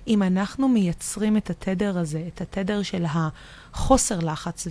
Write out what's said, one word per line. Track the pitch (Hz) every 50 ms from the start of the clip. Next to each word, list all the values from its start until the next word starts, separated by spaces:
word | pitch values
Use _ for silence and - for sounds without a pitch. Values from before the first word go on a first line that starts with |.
| - -
אם | 220 208 196
אנחנו | 185 185 185 202 196 - - 269 262
מייצרים | 247 220 190 175 165 - - - - 196 214 214 214 214
את | - -
התדר | 170 - - 190 190 175 208 202 185 175
הזה, | 170 151 151 156 165 170
את | - -
התדר | 175 - - 196 196 185 208 208 196
של | - - 175 170
החוסר | 156 143 170 160 156 - - - - - - - - - - - - 269 254 - - 220 170
לחץ | 165 160 156 - - 170 165 - - 175